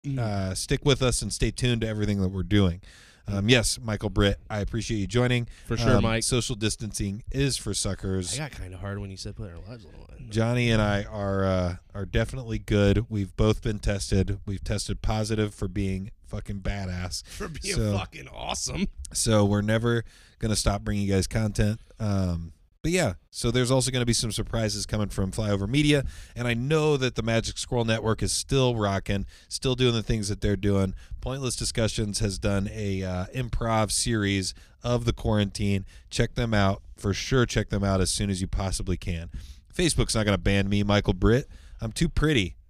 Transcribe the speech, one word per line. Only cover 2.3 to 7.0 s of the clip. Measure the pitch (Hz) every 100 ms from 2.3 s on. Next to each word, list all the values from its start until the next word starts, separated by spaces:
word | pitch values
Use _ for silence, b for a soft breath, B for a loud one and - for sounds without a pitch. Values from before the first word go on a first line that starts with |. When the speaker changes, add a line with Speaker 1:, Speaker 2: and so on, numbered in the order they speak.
| 95
Speaker 2:
doing. | 87 104 95 85 B B B B -
Um, | 101 104
Speaker 1:
Mm. |
Speaker 2:
yes, | 123 104 -
Michael | 120 104 107
Britt, | 98 101 98 -
I | 107
appreciate | 98 117 101 110
you | 95
joining. | 113 123 123 117 B -
Speaker 1:
For | 113
sure, | 117 104
Speaker 2:
Um, |
Speaker 1:
Mike. | 113 113
Speaker 2:
social | - 127 - 117
distancing | 107 - 110 -